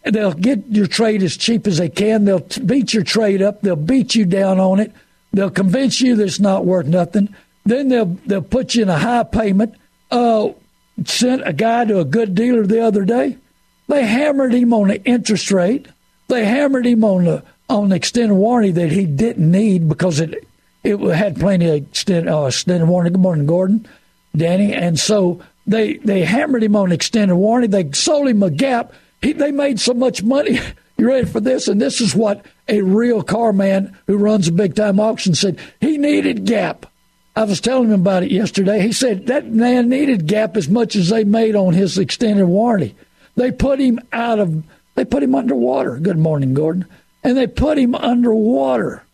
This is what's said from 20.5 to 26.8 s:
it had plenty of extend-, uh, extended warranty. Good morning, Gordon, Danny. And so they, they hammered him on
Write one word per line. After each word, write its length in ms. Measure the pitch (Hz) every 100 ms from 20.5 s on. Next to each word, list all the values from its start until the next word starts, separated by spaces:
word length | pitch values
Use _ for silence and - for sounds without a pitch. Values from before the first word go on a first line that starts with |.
| _ _ _
it 160 | - 202
had 400 | 190 165 208 151
plenty 300 | 196 185 170
of 60 | 151
extend-, 520 | 143 - - 175 170
uh, 180 | 156 147
extended 420 | - - 180 165
warranty. 240 | 180 170
Good 80 | 185
morning, 260 | 185 160 143
Gordon, 400 | 170 185 220 - - _ _ _ 151
Danny. 360 | 165 185 202
And 260 | - 175 160
so 420 | - 208 180 175 - _
they, 340 | - 220 214 -
they 260 | 220 196
hammered 400 | 160 226 302 247
him 100 | 220
on 160 | 208